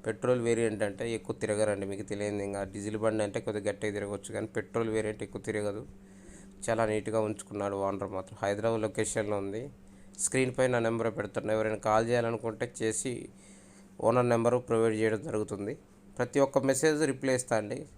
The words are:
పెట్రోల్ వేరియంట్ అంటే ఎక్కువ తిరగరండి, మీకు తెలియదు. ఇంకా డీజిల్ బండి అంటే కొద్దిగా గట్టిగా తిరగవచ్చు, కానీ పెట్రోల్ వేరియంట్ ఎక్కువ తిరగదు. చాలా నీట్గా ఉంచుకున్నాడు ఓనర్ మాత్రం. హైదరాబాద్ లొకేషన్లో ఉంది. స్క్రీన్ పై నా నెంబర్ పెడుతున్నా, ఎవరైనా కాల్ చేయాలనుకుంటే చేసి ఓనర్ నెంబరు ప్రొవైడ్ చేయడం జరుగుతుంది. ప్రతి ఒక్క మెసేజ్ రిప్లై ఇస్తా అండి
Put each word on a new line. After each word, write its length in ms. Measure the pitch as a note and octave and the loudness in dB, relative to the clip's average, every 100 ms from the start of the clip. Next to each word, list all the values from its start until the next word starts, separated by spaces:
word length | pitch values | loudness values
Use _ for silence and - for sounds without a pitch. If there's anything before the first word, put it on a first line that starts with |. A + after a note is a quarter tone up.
| A2 | -4
పెట్రోల్ 340 | G2+ B2 B2+ A#2 | -2 2 4 4
వేరియంట్ 360 | A2+ A#2 G#2+ G#2 | 4 2 2 -2
అంటే 180 | G2 A#2 A2+ | -2 -4 -4
ఎక్కువ 180 | - A2+ | -4 -4
తిరగరండి, 440 | G#2+ G#2 G#2+ G2+ G2 | 0 2 2 0 -2
మీకు 140 | G2 G2+ | -6 -6
తెలియదు. 320 | G2+ G#2 G#2 G2 | -4 -2 -2 -2
ఇంకా 140 | G2 F#2+ | -4 -4
డీజిల్ 260 | G2+ G2+ G#2+ | -6 -6 0
బండి 200 | A2 G#2+ G#2 | 0 2 0
అంటే 120 | A2 | -2
కొద్దిగా 260 | A2 G#2 G2+ | -4 -2 -4
గట్టిగా 240 | G2 G#2+ G2+ | -2 -4 -4
తిరగవచ్చు, 340 | G2+ G2 - | -4 -8 -6
కానీ 140 | G#2 A2 - | -6 -4 -6
పెట్రోల్ 340 | F#2+ A#2 A2+ | -4 -2 0
వేరియంట్ 280 | A2 G#2+ G#2 G2+ | 0 -2 -6 -8
ఎక్కువ 160 | G2+ G2+ | -8 -4
తిరగదు. 340 | G#2+ G#2 G2+ C#3 - - - - - - - | -2 -2 -6 -10 -18 -20 -20 -20 -20 -20 -10
చాలా 180 | - A2+ A2 | -2 0 2
నీట్గా 300 | G#2+ G2+ A2 G#2+ | 2 0 0 0
ఉంచుకున్నాడు 480 | G#2+ - G2+ G2+ G2 G2 | -4 -8 -4 -2 0 -2
ఓనర్ 240 | G2 G2 F#2+ | -2 -4 -6
మాత్రం. 200 | F#2 - | -8 -4
హైదరాబాద్ 400 | G2 G2+ A2+ A2+ A2 | -2 0 0 0 0
లొకేషన్లో 520 | G#2 G#2+ - G#2 G2+ | 0 -2 0 0 -2
ఉంది. 180 | G2 G#2+ C3+ - - - - - | -2 -6 -8 -14 -20 -20 -20 -6
స్క్రీన్ 280 | - C3 B2+ B2+ | 0 2 2 2
పై 80 | B2+ | 4
నా 40 | B2 A2+ | 4 2
నెంబర్ 220 | A2+ A2+ G#2 | 2 -2 -2
పెడుతున్నా, 340 | G2+ - G#2+ A2 | -4 -4 0 0
ఎవరైనా 240 | A2 G#2+ A2 | 0 0 4
కాల్ 160 | G#2+ A2+ | 4 4
చేయాలనుకుంటే 580 | A#2+ A#2 A2+ A2+ G#2+ A#2+ - | 2 2 -2 -4 -4 -8 -2
చేసి 320 | A2 A2 C3+ A#2+ - - - - - - - - A2 | 0 0 -4 -6 -10 -18 -20 -20 -20 -20 -20 0 4
ఓనర్ 200 | B2 B2 | 4 4
నెంబరు 240 | A#2 A#2 A#2+ - | 4 4 2 2
ప్రొవైడ్ 280 | A2+ A2+ A2 | 4 4 4
చేయడం 220 | A2 G#2+ - | 2 2 -2
జరుగుతుంది. 460 | A2 G#2+ G2 G2+ D3 - - - - | -4 -2 -4 -6 -8 -14 -20 -16 -4
ప్రతి 220 | - C#3+ C#3 | 0 4 4
ఒక్క 120 | C#3 C3 | 4 2
మెసేజ్ 320 | C3 D#3 D3+ D3+ | 4 4 4 0
రిప్లై 240 | B2+ C3+ B2+ | 0 0 0
ఇస్తా 160 | - A2+ | 2 -2
అండి 180 | G#2 - D3+ | -2 -8 -10